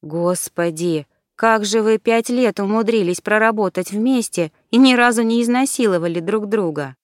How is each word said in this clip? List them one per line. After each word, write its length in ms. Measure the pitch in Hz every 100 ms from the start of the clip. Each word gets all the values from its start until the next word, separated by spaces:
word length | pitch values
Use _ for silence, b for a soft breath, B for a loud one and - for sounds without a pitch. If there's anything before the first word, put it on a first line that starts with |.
"Господи, 1040 | 151 160 175 180 - - 170 160 175 160 143 _ _ -
как 300 | 226 220 208
же 160 | 220
вы 160 | 214 220
пять 320 | - 226 226
лет 300 | 247 240 196
умудрились 640 | 196 214 220 226 180 180
проработать 680 | - 214 220 220 196 180 180
вместе 600 | 202 233 262 220 - 160 _ _
и 60 | 233
ни 160 | 262
разу 300 | 247 240 233
не 180 | 226 233
изнасиловали 800 | 233 247 269 - 226 180 170 170
друг 280 | 170 214 208
друга?" 480 | 220 180 151 139 127